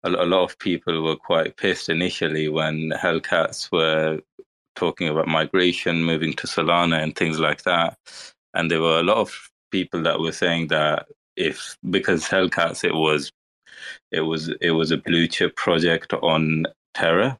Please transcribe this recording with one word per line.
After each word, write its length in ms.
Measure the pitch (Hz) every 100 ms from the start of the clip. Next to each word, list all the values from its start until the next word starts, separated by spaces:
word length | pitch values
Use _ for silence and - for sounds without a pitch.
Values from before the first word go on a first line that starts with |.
a, 60 | 85
a 160 | 87 85
lot 160 | 92
of 160 | 87 -
people 440 | - 90 - 82
were 140 | 80 80
quite 400 | - 82 80 -
pissed 320 | 98 87 -
initially 600 | 82 90 - 82 78 78
when 420 | 78 78 78 80
Hellcats 800 | 78 90 82 - 87 80 - -
were 480 | 85 80 80 78 78 - - - _ _ -
talking 320 | 87 - 85
about 180 | 78 80
migration, 760 | 80 78 95 90 87 - 82
moving 300 | 82 80 78
to 120 | 73 -
Solana 560 | - 80 85 87 82
and 140 | 78 -
things 220 | 82 78
like 220 | 80 76
that. 340 | - 87 85 - - - - _ _
And 180 | - 82
there 120 | 82
were 160 | 82 80
a 40 |
lot 140 | 85 110
of 340 | - - - _ _
people 320 | 101 90 87
that 180 | 82 78
were 120 | 82
saying 360 | 76 90 82 80
that 400 | 80 76 73 - - _ -
if, 420 | 82 - - - -
because 400 | 92 - 85 -
Hellcats, 560 | 95 92 - 85 90
it 100 | -
was, 380 | 80 80 76 69 _ _ _ _ - - - _
it 80 | 82
was, 300 | 80 80 78 -
it 120 | 85
was 180 | 82 78
a 80 | 78
blue 280 | - 85 85
chip 300 | - 90 -
project 560 | - 85 85 82 -
on 540 | - 85 78 80 80 82 - _
Terra 460 | - 82 82 123